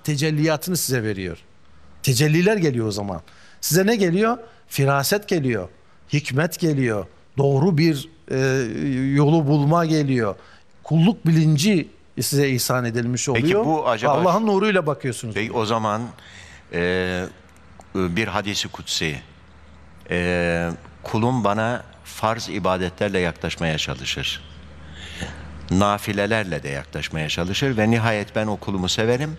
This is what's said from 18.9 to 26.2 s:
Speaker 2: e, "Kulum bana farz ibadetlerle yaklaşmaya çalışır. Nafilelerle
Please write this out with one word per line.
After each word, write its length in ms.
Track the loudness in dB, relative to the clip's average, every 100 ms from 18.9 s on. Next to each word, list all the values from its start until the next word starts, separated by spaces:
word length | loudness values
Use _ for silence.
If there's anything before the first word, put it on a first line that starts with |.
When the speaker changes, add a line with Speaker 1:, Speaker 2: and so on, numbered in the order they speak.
| -4 -4 -6 -12 -20 -20 -20 -20 -20 -20 -20 -6
Speaker 2:
e, 600 | -2 0 0 0 0 -2 -6 -14 -18
"Kulum 420 | -6 0 0 2
bana 380 | 0 0 -2 -4 -10 -20
farz 440 | -18 -4 -2 -2 -4
ibadetlerle 720 | -2 0 0 -2 -2 -2 0
yaklaşmaya 600 | -2 -2 -6 -4 -2 -2
çalışır. 640 | -4 -8 -8 -6 -6 -8 -12 -20 -20 -20 -20 -18 -16 -12 -12 -12 -16 -16 -2
Nafilelerle 920 | 2 4 2 -2 -2